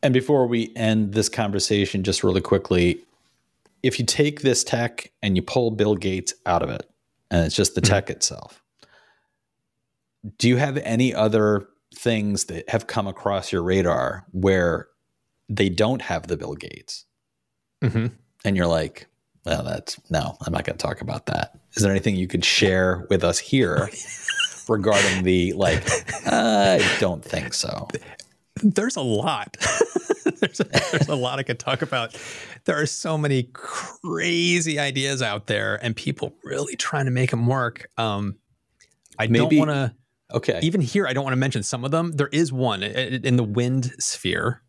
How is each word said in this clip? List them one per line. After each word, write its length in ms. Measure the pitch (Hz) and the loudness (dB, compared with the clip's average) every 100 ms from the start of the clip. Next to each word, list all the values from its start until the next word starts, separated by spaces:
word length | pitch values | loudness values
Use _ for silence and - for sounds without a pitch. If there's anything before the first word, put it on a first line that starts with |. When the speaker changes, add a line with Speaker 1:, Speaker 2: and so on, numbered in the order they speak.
Speaker 1:
And 100 | 143 | 4
before 340 | 127 127 147 123 | 2 4 4 4
we 260 | 120 113 - | 2 -2 0
end 360 | 110 110 104 | 2 4 2
this 140 | 104 101 | 2 0
conversation, 760 | - 107 101 - 104 98 101 | 0 -2 -2 2 2 2 0
just 200 | 95 92 | 0 2
really 160 | 98 92 | 2 2
quickly, 580 | - 98 - 92 87 82 - _ _ _ _ _ _ _ | 2 0 4 4 4 2 -8 _ _ _ _ _ _ _
if 160 | - - | -2 0
you 60 | |
take 380 | 117 - 147 143 | -2 2 2 2
this 200 | 139 120 | 2 2
tech 460 | - 117 120 - - _ | 0 -2 -2 -6 -16 _
and 140 | 104 92 | 0 0
you 60 | |
pull 280 | 90 135 117 | 2 0 0
Bill 240 | 110 107 | 2 2
Gates 400 | 101 90 92 90 - | 2 0 -4 -6 -8
out 180 | - 87 | 0 0
of 60 | 80 | 0
it, 180 | - - _ _ _ _ | -6 -10 _ _ _ _
and 140 | 87 82 | 0 2
it's 100 | - | 2
just 180 | 101 | 0
the 60 | - | 0
Speaker 2:
Mm-hmm. 120 | - | 0
Speaker 1:
tech 180 | 101 - | 0 0
itself, 520 | - - - - - _ _ _ _ _ _ _ _ _ _ _ _ _ _ _ _ 104 - | -6 -6 -6 -18 -20 _ _ _ _ _ _ _ _ _ _ _ _ _ _ _ _ -18 0
do 100 | 120 | 2
you 80 | 127 | 4
have 200 | 143 139 | 2 -2
any 360 | - 113 127 | -2 2 2
other 540 | - 107 110 107 104 98 _ _ | 2 2 4 4 2 -2 _ _
things 500 | - - 113 104 98 - | -4 0 0 0 -2 -4
that 220 | 87 - | -8 -2
have 180 | 113 - | -4 -2
come 200 | - 101 | -4 -4
across 460 | - - 98 - | -4 -2 -2 -2
your 100 | 98 | -2
radar 640 | 87 92 87 69 64 92 - | 2 2 4 2 0 -4 -10
where 560 | 92 95 95 87 82 - _ _ _ _ _ _ | 0 4 4 4 0 -6 _ _ _ _ _ _
they 200 | 101 98 | 0 0
don't 340 | 87 107 127 | 4 2 0
have 240 | - 85 82 | -2 -6 -4
the 100 | 87 | -6
Bill 180 | - | -6
Gates? 500 | 73 - - - - - _ _ _ _ _ _ _ | -10 -12 -16 -16 -16 -16 _ _ _ _ _ _ _
Speaker 2:
Mm-hmm. 240 | 113 113 117 - _ _ | -2 0 -2 -6 _ _
Speaker 1:
And 120 | 107 98 | -2 2
you're 100 | 87 | 2
like, 400 | 82 78 - - _ _ _ | 2 0 -8 -20 _ _ _
"Well, 180 | - 78 | -4 -4
that's, 360 | - - - - _ | -2 -6 -8 -14 _
no, 260 | 78 76 - | -2 -2 -6
I'm 80 | - | -4
not 120 | 82 | -4
gonna 140 | - - | -4 -4
talk 220 | - - | -6 -6
about 260 | - - - | -8 -8 -4
that." 320 | - - - _ | -4 -4 -10 _
Is 80 | - | 0
there 80 | 101 | 2
anything 260 | 98 110 95 | 4 2 0
you 100 | 92 | 0
could 180 | - | 0
share 640 | - - 101 92 92 90 - | 0 4 4 4 2 0 0
with 120 | 98 | 2
us 140 | 87 85 | 2 0
here 520 | - 135 107 - 101 - - - - | 0 2 2 2 -2 -6 -14 -10 -6
Speaker 2:
<laughs> 400 | - - - - | -4 -4 -6 -2
Speaker 1:
regarding 540 | 110 98 101 95 95 | 0 4 4 4 2
the, 280 | 92 92 87 | 2 4 2
like, 300 | 87 92 80 - - - - - | 2 2 2 0 -4 -4 -8 0
"I 540 | - 110 107 101 90 - - | 2 2 4 4 4 4 2
don't 240 | 98 82 | 0 -2
think 300 | - 87 76 | -6 -6 -4
so"? 340 | - - - - - - - - _ _ - | -4 -4 -6 -8 -10 -10 -20 -20 _ _ 0
Speaker 2:
There's 340 | 214 190 220 - | 2 2 -2 -2
a 60 | |
lot. 540 | 135 107 131 143 - - | -2 0 0 -4 -6 -6
<laughs> 60 | - - - 359 - - - - | -4 0 0 -2 -4 -2 -2 -2
There's 200 | - - | -4 -2
a, 40 | |
there's 440 | - - - 143 143 | -2 -2 0 0 2
a 60 | |
lot 240 | 147 123 135 | 0 -2 -4
I 60 | |
could 140 | 135 123 | -4 -4
talk 240 | - 131 | -2 -2
about. 320 | 143 131 117 - - - - - | -2 -4 -4 -10 -14 -14 -16 -8
There 120 | - 151 | -4 0
are 40 | 151 | -2
so 300 | - 170 156 | -4 -4 -2
many 280 | 147 135 123 | 2 2 0
crazy 1300 | - - - - - 175 165 170 170 175 175 160 147 | -8 -10 -10 -10 -12 -8 -4 0 0 2 2 0 -2
ideas 440 | 143 135 139 139 | -2 -2 -2 -2
out 240 | 120 104 101 | -2 -2 -2
there 300 | 104 104 104 | -2 0 -2
and 120 | 120 110 | -2 -4
people 380 | - 139 - - | -4 -6 -8 -10
really 320 | - 139 143 - | -8 -6 -6 -4
trying 280 | - 147 135 | -4 -2 0
to 40 | |
make 220 | 123 127 | 0 0
'em 140 | 120 117 | 2 0
work. 420 | 131 120 - - - | 2 -2 -6 -14 -4
Um, 400 | 113 101 101 104 _ _ _ _ _ _ _ - | -2 -2 -4 -6 _ _ _ _ _ _ _ -4
I 100 | 110 | 2
Speaker 1:
Maybe 280 | 117 - 151 | 4 6 4
Speaker 2:
don't 120 | 151 | 4
wanna, 280 | 143 131 - _ _ _ | 0 -2 -6 _ _ _
Speaker 1:
Okay. 240 | - - - | -4 -2 0
Speaker 2:
even 180 | 160 190 | 0 0
here, 240 | 131 202 170 | 0 0 0
I 60 | |
don't 100 | 131 | -2
wanna 120 | 135 127 | 0 0
mention 260 | 135 123 | 0 -2
some 220 | 98 127 | -6 -6
of 60 | 127 | -2
them. 220 | 160 170 | -2 -2
There 160 | 151 143 | -2 0
is 240 | 147 165 | 2 0
one 300 | 131 127 101 | 0 -2 0
i-, 40 | 101 | -4
i-, 320 | 110 131 127 | -4 -4 -2
in 140 | 131 123 | 2 2
the 80 | |
wind 500 | 110 104 123 131 127 - | 2 0 0 0 -2 -6
sphere. 640 | - - 92 82 80 120 | -6 -4 -2 0 -2 -4